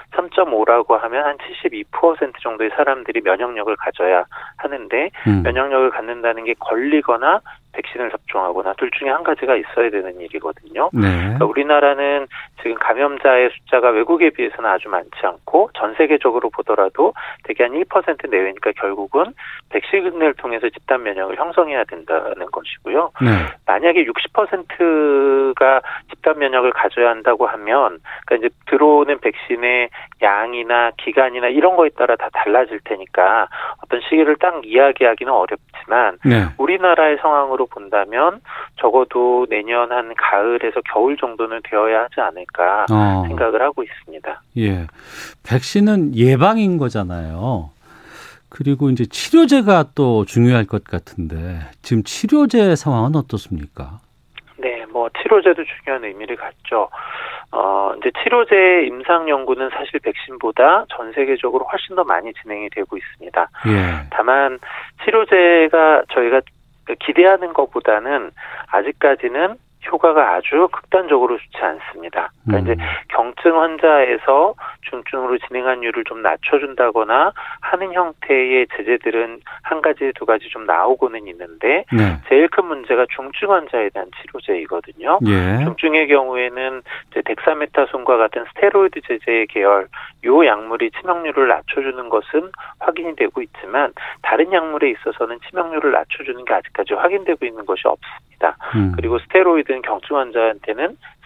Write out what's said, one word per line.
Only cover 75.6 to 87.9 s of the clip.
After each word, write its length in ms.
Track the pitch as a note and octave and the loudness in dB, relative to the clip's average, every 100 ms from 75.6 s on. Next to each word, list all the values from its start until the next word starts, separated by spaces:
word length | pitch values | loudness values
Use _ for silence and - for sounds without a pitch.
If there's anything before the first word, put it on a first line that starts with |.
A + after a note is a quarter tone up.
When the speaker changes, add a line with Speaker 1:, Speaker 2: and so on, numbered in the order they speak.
| B2+ B2 | -2 -2
Speaker 1:
율을 200 | A#2+ A#2 A2 | -4 -4 -6
좀 160 | A2+ | -4
낮춰준다거나 1120 | G#2 D#2 - C#3+ C#3 C3 B2 A2 G#2+ B2 F3 - - - | -2 -2 0 -2 -2 0 0 0 2 2 2 -2 -14 -12
하는 320 | - F3+ F#3+ | -6 -4 -4
형태의 760 | F3 F3 D#3 - C3+ B2+ B2+ A#2+ - | -2 -4 -6 -2 0 2 0 0 -4
제재들은 640 | G#2+ A#2+ A#2 A2+ A#2 A#2 - - | -2 -2 0 -2 -4 -8 -18 -16
한 200 | - - | -8 -2
가지, 300 | D3+ D3+ C3+ - | -2 0 -4 -4
두 100 | A2+ | -2
가지 220 | A2 - | -2 -2
좀 160 | A#2 G#2+ | -10 -2
나오고는 640 | E2 G#2 C3 B2+ A2+ G2+ | 0 2 2 -2 -4 -14
있는데, 580 | F2 F2 D#2+ A2 E3 - | -16 -18 -4 0 0 0
Speaker 2:
네. 280 | A#2 G#2 D#2 - | 0 0 -2 2
Speaker 1:
제일 200 | C3+ E3 | 4 4
큰 180 | - F3+ | 2 -2
문제가 400 | C#3+ A#2+ B2 B2 - | -6 -2 0 0 -4
중증 360 | C3+ - G3+ | -12 -8 0
환자에 380 | F#3+ D3 A#2+ G2+ | 0 2 -2 -2
대한 200 | G2 F#2 - | -4 -12 -16
치료제이거든요. 1000 | - B2 - F#2 D#3 F2 - - B2 F#3 G#2+ | -16 -14 -4 -4 -4 -8 -8 -8 0 0 2
Speaker 2:
예. 360 | F#2+ F2+ A2 | 0 0 0
Speaker 1:
중증의 440 | D#3 E3+ D#3+ D#3 D3 | -2 -2 0 0 4
경우에는 760 | C#3+ C3 B2+ B2 B2 C3 C3 - - - | 2 2 -4 -4 -4 -8 -8 -12 -18 -8
이제 100 | A2+ | -6
덱사메타손과 960 | - G#2+ - D3+ D3 - C3+ | -6 0 0 0 -2 -2 -2